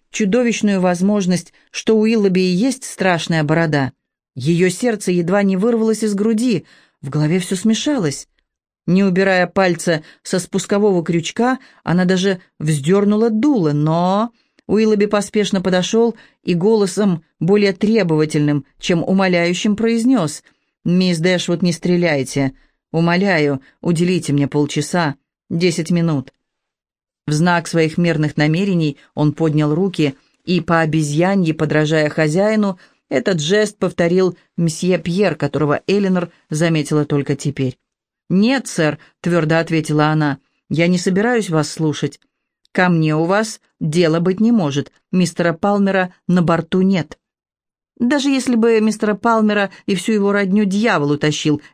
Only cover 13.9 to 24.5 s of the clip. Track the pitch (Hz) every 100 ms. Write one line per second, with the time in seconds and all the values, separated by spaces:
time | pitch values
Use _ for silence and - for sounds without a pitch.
13.9 | 165 180 196 233 _ _ _ - 208 220
14.9 | 208 208 208 202 208 196 196 190 185 180
15.9 | 226 233 220 - _ - 175 202 226 190
16.9 | 190 208 165 - - 165 208 202 190 214
17.9 | 226 175 156 156 156 147 147 - _ -
18.9 | 170 - 190 185 175 170 180 220 208 226
19.9 | 233 240 262 151 - _ _ _ _ 165
20.9 | 180 185 165 180 180 175 175 175 165 180
21.9 | 180 175 143 127 139 135 - _ _ _
22.9 | 160 170 175 202 165 147 135 - _ 175
23.9 | 165 175 175 165 143 139